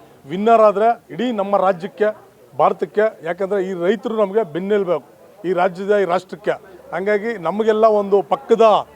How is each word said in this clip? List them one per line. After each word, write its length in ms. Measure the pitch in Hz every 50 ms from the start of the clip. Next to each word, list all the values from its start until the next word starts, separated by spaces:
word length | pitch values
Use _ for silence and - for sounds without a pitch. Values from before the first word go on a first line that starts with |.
| - _ _ _ _
ವಿನ್ನರ್ 360 | 135 160 190 208 226 233 226
ಆದರೆ 520 | 220 208 190 196 214 233 233 - _ _ 147
ಇಡೀ 180 | 165 233 254
ನಮ್ಮ 260 | 233 202 190 196 202
ರಾಜ್ಯಕ್ಕೆ, 680 | 190 185 190 202 170 170 202 - - 208 214 - - - - _ _ - _ - 131
ಭಾರತಕ್ಕೆ, 680 | 151 190 208 - 202 156 - 208 214 220 214 - 151
ಯಾಕಂದರೆ 440 | 160 175 170 196 185 208 202 185 190
ಈ 40 | 190
ರೈತರು 520 | 170 170 185 226 - - 240 226 220 208
ನಮಗೆ 280 | 190 190 220 220 160 143
ಬೆನ್ನೆಲುಬು 500 | 170 190 196 214 208 196 170 170 143 - - - _ - - - - -
ಈ 80 | 175 185
ರಾಜ್ಯದ, 460 | 175 - 196 175 175 202 190 208 208
ಈ 60 | 196
ರಾಷ್ಟ್ರಕ್ಕೆ. 460 | 175 175 185 185 - 196 165 - 180 147 - - - - - - - -
ಹಂಗಾಗಿ 440 | 170 190 202 208 202 196 233 233
ನಮಗೆಲ್ಲ 480 | 196 165 160 185 214 226 220 214 214 220
ಒಂದು 360 | 226 214 208 202 196 196 196
ಪಕ್ಕದ 400 | - - 196 175 - - 226 196 226 220 196 160 127 - -